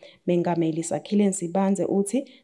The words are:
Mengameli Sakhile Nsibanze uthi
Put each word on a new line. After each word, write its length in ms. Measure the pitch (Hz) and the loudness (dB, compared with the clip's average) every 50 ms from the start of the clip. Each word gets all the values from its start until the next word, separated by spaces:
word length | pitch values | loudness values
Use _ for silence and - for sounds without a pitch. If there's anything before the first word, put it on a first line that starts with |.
| - - - _ _ | -20 -20 -20 _ _
Mengameli 560 | 180 175 175 170 175 175 170 165 160 156 165 160 | 0 0 2 2 0 0 0 0 0 -2 -4 -4
Sakhile 440 | - - 151 - - 208 202 208 | -4 -6 -6 -4 0 2 2 2
Nsibanze 580 | 196 185 - 175 165 170 196 196 196 196 180 175 | 2 0 -2 -6 -2 0 0 2 2 2 0 0
uthi 400 | - - 196 196 - - 269 277 - - - | 0 0 0 0 0 -2 -4 -4 -6 -14 -20